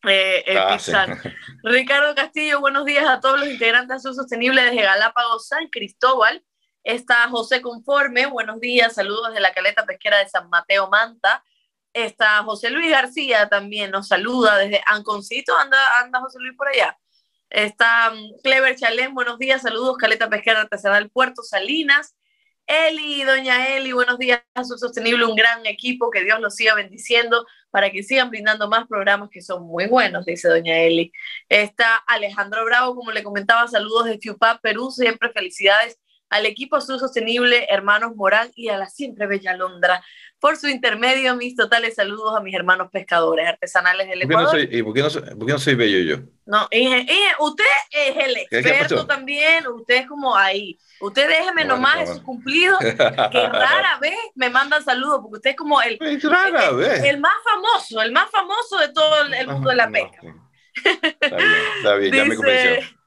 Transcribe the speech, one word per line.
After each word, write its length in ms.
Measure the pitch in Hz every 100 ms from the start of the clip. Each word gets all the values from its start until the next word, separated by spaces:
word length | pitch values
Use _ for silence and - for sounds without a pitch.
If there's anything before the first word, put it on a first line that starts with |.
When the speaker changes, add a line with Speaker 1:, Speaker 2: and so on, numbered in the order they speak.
| 214
Speaker 1:
eh, 380 | 190 190 185 -
eh, 100 | 190
Speaker 2:
Ah, 180 | 190 185
Speaker 1:
Pizzán. 440 | - 180 185 90
Speaker 2:
sí. 80 | - - -
<laughs> 160 | -
Speaker 1:
Ricardo 500 | 220 247 262 277 294
Castillo, 460 | 294 269 311 302 285
"Buenos 240 | 277 277
días 220 | 285 285 302
a 100 | 262
todos 220 | 262 269
los 80 | 285
integrantes 400 | 254 226 233 247
de 60 | 262
Azul 180 | 269
Sostenible 480 | 254 254 233 240 262
desde 200 | 247 240
Galápagos, 680 | 202 190 220 240 240 226 -
San 180 | 285 320
Cristóbal". 760 | 240 208 _ 247 254 220 330 _ _ _ _
Está 440 | - 240 247 240 233
José 320 | 240 226 254
Conforme, 680 | 247 240 233 285 269 240 277
"Buenos 340 | 247 220 226
días, 340 | 247 247 226
saludos 340 | 226 196 208 233
desde 100 | 214
la 120 | 190
caleta 320 | 185 185 208
pesquera 340 | 214 185 214 202
de 100 | 196
San 200 | 185 175
Mateo 400 | 170 - 196 190
Manta". 540 | 202 226 233 196 240 _ _ _ _ _
Está 500 | 233 220 - 214 214
José 280 | 214 208 233
Luis 200 | 277 330
García 580 | 294 254 254 277 226 208
también, 440 | 202 196 208 202
nos 160 | 196 196
saluda 480 | 185 214 254 220 208
desde 240 | 202 202 -
Anconcito. 680 | 208 208 208 196 233 - 330
Anda, 220 | 277 269 269 240
anda 180 | 247 254
José 180 | 262 254
Luis 160 | 254 254
por 100 | 277
allá. 320 | 269 175 - _ _ _ _ _
Está, 640 | - 214 - 233 233 226
mm, 300 | 220 214 -
Clever 320 | 269 269 262
Chalén, 400 | 254 240 226 262
"Buenos 240 | 262 240 240
días, 240 | 262 269
saludos, 340 | 247 220 254 254
caleta 320 | 226 220 226
pesquera 340 | 208 226 220
artesanal 460 | 214 196 202 202 208
Puerto 320 | 247 262 254
Salinas". 720 | 233 196 196 302 285 285 302 _ _ _ _ _ -
Eli, 560 | 311 320 311 302 285
doña 460 | 269 269 262 247 262 269
Eli, 160 | 262
"Buenos 260 | 247 247 247
días, 240 | 254 240 _
Azul 220 | - 247 240
Sostenible, 480 | 240 240 226 240
un 120 | 226 214
gran 280 | 226 233 220
equipo, 440 | 208 254 254 233
que 140 | 214
Dios 160 | 185 220
los 160 | 208 202
siga 180 | 220
bendiciendo 720 | 214 196 214 - 233 233 233 233 _ _
para 200 | 202 196
que 100 | 185
sigan 260 | 202 262 254
brindando 400 | 220 208 214 208
más 200 | 220 240
programas 400 | 214 196 202 208
que 100 | 180
son 220 | 175 180
muy 240 | 170 170 196
buenos", 400 | 247 214 180 180
dice 220 | 165 175
doña 280 | 170 170 165
Eli. 320 | 165 170 170 - - - _
Está 460 | 208 208 - 233 226 -
Alejandro 560 | 233 208 196 202 214
Bravo, 320 | 226 240 254 247
como 160 | 226
le 100 | 214
comentaba, 460 | 208 202 202 233 233
"Saludos 380 | 226 208 226 233
de 120 | 214
Fiupá, 400 | 220 208 226 226
Perú, 300 | 226 214 262
siempre 400 | 254 240 226 233
felicidades 720 | 226 185 - 196 202 233 - _ _ _
al 160 | 208 214
equipo 280 | 214 262
Azul 240 | 302 262 262
Sostenible, 680 | 262 247 220 240 247 240 220
hermanos 460 | 196 196 208 233 226
Morán 340 | 196 208 240 -
y 120 | 233
a 80 | 196
la 100 | 190
siempre 400 | - 277 202 208
bella 260 | 196 190
Londra. 480 | 185 185 180 175 180 - - - _
Por 160 | 285 311
su 100 | 294
intermedio, 680 | 262 247 214 247 262 262 247
mis 180 | 247
totales 400 | 247 214 233 226
saludos 420 | 226 196 208 214 220
a 40 |
mis 140 | 190
hermanos 340 | 190 180 185 185
pescadores 540 | 196 185 170 165 165 165
artesanales 600 | 165 175 185 180 185 190
del 120 | 185
Speaker 2:
¿Por 60 | 180
qué 60 |
no 60 | 160
Speaker 1:
Ecuador". 200 | 285 320 139
Speaker 2:
soy, 100 | 117
y 40 |
por 120 | 110
qué 60 | 117
no 80 | 147
soy, 120 | -
por 240 | - 101 113
qué 60 |
no 60 | 147
soy 160 | 135 127
bello 400 | 113 98 85 76
yo? 60 | - _
Speaker 1:
No, 220 | - 208 208
y, 160 | 226 254
y 300 | 254 247 349 403 311
usted 260 | 302 302 440 554 -
es 240 | 294 277 269
el 180 | 269
Speaker 2:
¿Qué, 120 | 240 -
qué 80 | -
Speaker 1:
experto 360 | 127 269 294 -
Speaker 2:
pasó? 100 | -
Speaker 1:
también, 600 | 277 269 285 302 330 285
usted 260 | 233 226 247
es 100 | 254
como 260 | 285 269 214
ahí. 400 | 196 196 202 170 _ _
Usted 280 | 202 202 294
déjeme 360 | 320 359 339
Speaker 2:
No, 120 | 311 254
Speaker 1:
nomás 180 | 262 320
Speaker 2:
no, 40 |
Speaker 1:
en 80 | 320
Speaker 2:
no. 60 |
Speaker 1:
sus 80 | 175
cumplidos, 540 | - 247 254 302 359 381
Speaker 2:
<laughs> 20 |
Speaker 1:
que 680 | 113 - 117 - 107 - 110
rara 500 | - 269 339 392 269
vez 160 | 294 392 466
me 160 | - 247
mandan 320 | 247 277 302
saludos, 360 | 285 254 269 277
porque 140 | 214 214
usted 140 | 262
es 60 | 269
como 240 | 302 285
el, 160 | 233 220
Speaker 2:
Es 220 | 311 294
rara 440 | 302 349 381 330 190
Speaker 1:
el, 60 | 127
Speaker 2:
vez. 280 | 208 202
Speaker 1:
el 160 | 277 285
más 160 | 311 427
famoso, 580 | 466 415 427 427 - 220
el 80 | 220
más 160 | 262 403
famoso 480 | 427 370 415 453 392
de 100 | 294
todo 300 | 311 311 311
el, 120 | 294
el 120 | 262 262
mundo 240 | 196 269
de 60 | 254
la 100 | -
Speaker 2:
No, 60 |
Speaker 1:
pesca. 280 | - - -
Speaker 2:
sí. 80 | 85 - _ _ _ - - - 320 -
Está 160 | 294 90
bien, 160 | 90 - - -
está 180 | 104
bien, 180 | 101 98
ya 120 | -
me 0 |
Speaker 1:
Dice, 120 | - -
Speaker 2:
convenció. 600 | 277 254 254 247 - _